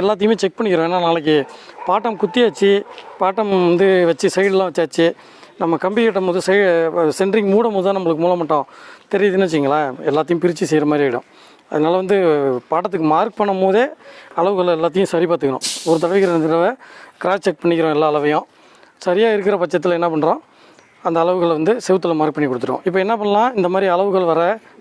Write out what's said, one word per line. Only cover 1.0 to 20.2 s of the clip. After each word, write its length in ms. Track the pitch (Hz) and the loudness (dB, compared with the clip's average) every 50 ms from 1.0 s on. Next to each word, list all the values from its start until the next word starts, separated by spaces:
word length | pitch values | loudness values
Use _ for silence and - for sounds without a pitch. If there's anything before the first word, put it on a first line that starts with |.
| 175 | 0
நாளைக்கு 280 | 170 170 170 143 156 156 147 135 - - - - - - - - - | 0 0 0 2 2 2 2 0 -2 -10 -20 -20 -20 -20 -10 -2 -2
பாட்டம் 280 | 180 214 202 233 214 175 | 0 0 0 -2 -2 -2
குத்தியாச்சு, 500 | 214 180 - 247 240 214 - - 202 196 202 202 - - - - - - - - | -4 -2 2 2 2 2 2 2 2 2 2 2 0 -6 -16 -20 -20 -20 -6 -2
பாட்டம் 320 | 190 185 190 226 214 202 196 | -2 -2 0 -2 -2 0 0
வந்து 300 | 185 180 170 175 175 196 196 190 185 175 165 | 2 2 2 2 4 4 2 4 4 2 2
வச்சு 180 | 165 - - 180 - | 0 0 -2 -2 0
சைடெலாம் 340 | 185 196 196 190 190 190 180 | 0 0 2 2 0 0 0
வச்சாச்சு, 340 | 147 185 165 147 - - 165 170 - - - - - - - - - - | -2 -4 -4 -2 0 0 0 0 0 -4 -16 -20 -20 -20 -20 -20 -10 -6
நம்ம 160 | 190 165 170 156 - | -2 -2 -2 -2 -2
கம்பி 180 | 190 214 226 233 | -2 0 0 0
கட்டும் 220 | 226 185 196 185 185 | 0 0 0 -2 -2
போது 120 | 175 185 - | -2 -2 0
சை-, 100 | - 190 202 202 185 170 165 165 165 160 175 165 156 139 - | 2 2 2 4 2 2 2 0 0 0 0 0 0 0 0
சென்ட்ரிங் 300 | 185 196 190 226 208 196 196 | -2 0 0 0 2 2 2
மூடும் 220 | 214 233 233 208 | 2 2 0 -2
போது 100 | 190 175 | 0 0
தான் 100 | 196 196 | 0 -2
நம்மளுக்கு 260 | 190 185 165 165 151 165 | 0 -2 -2 -2 0 0
மூலமட்டம் 400 | 180 180 175 165 147 156 147 135 - - - - - - - _ _ - | 0 0 0 0 -2 -2 -2 -2 -6 -14 -20 -20 -20 -20 -20 _ _ -2
தெரியுதுன்னு 340 | 190 202 202 180 190 196 | 0 0 2 2 0 0
வச்சுங்களேன், 400 | 175 160 151 143 135 143 151 151 135 127 - 160 151 | 0 0 0 0 0 0 0 -2 -4 -6 -6 -4 -2
எல்லாத்தையும் 300 | 139 156 156 - 175 160 170 | -2 -2 0 -2 -2 0 0
பிரித்து 260 | 175 160 - 190 - | -2 -2 -2 -2 0
செய்கிற 160 | 160 156 151 147 | 0 0 2 2
மாதிரி 140 | 151 147 143 | 0 2 0
ஆகிடும். 200 | 135 120 123 - _ _ - - - - _ _ _ | 0 -2 -4 -8 _ _ -20 -20 -20 -20 _ _ _
அதனால 240 | - 156 151 160 175 185 | -2 0 0 2 0 0
வந்து 160 | 190 180 202 196 185 165 151 147 139 139 127 123 - _ | 0 0 0 2 2 2 2 2 0 0 -2 -4 -4 _
பாட்டத்துக்கு 380 | 160 165 180 196 175 170 160 151 156 | -4 -4 -2 -4 -4 -2 0 2 2
மார்க் 260 | 165 208 233 - - | 2 0 -2 -2 -2
பண்ணும் 240 | 214 202 190 190 190 | -2 -2 0 0 0
போதே 200 | 190 190 220 254 294 - _ - - - - - - - - | 2 2 2 0 0 -4 _ -20 -20 -20 -20 -20 -10 -4 -2
அளவுகளை 320 | 170 190 208 185 180 180 170 | 0 0 0 0 0 0 0
எல்லாத்தையும் 320 | 160 165 170 170 190 196 - | 0 -2 -2 0 0 -2 0
சரி 140 | - 165 175 165 | 0 0 0 0
பார்த்துக்கணும். 340 | 170 - 143 139 131 - - - - - - 156 | 0 -2 -2 -4 -4 -4 -6 -8 -8 -6 -2 0
ஒரு 80 | 165 160 170 | 0 0 0
தடவைக்கு 260 | 170 185 202 196 185 | 0 2 2 2 2
ரெண்டு 180 | 170 160 156 | 2 0 0
தடவை 220 | 160 160 170 175 208 262 - - - - - - - _ _ - | 0 0 2 0 0 -2 -4 -14 -20 -20 -20 -20 -20 _ _ -2
கிராஸ் 200 | 175 190 196 - | -2 -2 0 -2
செக் 140 | 202 156 - - | -4 -4 0 -2
பண்ணிக்கிறோம் 300 | 175 170 165 160 160 151 | 0 0 0 0 0 0
எல்லா 120 | 147 156 151 147 | 0 0 0 0
அளவையும். 320 | 151 143 147 151 165 - _ _ _ _ - - - - _ _ _ - | 0 0 0 0 0 -4 _ _ _ _ -20 -20 -20 -20 _ _ _ -4
சரியா 220 | 185 175 196 220 226 214 | -2 0 2 2 2 0
இருக்கிற 200 | 208 185 202 208 180 175 | 0 0 0 0 0 -2
பட்சத்துல 340 | 156 175 180 - 180 175 165 | -2 -2 -2 0 0 0 0
என்ன 80 | 175 175 160 | 0 -2 0
பண்றோம், 260 | 156 | 0